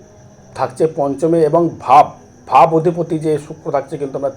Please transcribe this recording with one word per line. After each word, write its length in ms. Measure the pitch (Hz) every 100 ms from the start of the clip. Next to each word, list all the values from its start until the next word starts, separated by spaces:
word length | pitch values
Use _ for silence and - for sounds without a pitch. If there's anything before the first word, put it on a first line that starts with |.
| - - - - - -
থাকছে 320 | 135 - 160 160
পঞ্চমে, 440 | 139 135 165 165
এবং 300 | 151 165 170 -
ভাব, 320 | - 117 - - - - -
ভাব 280 | 127 160 160
অধিপতি 440 | 160 170 160 160
যে 180 | 156 151
শুক্র 340 | - 156 165
থাকছে 260 | 139 135 147
কিন্তু 200 | 139 135
আপনার 140 | 139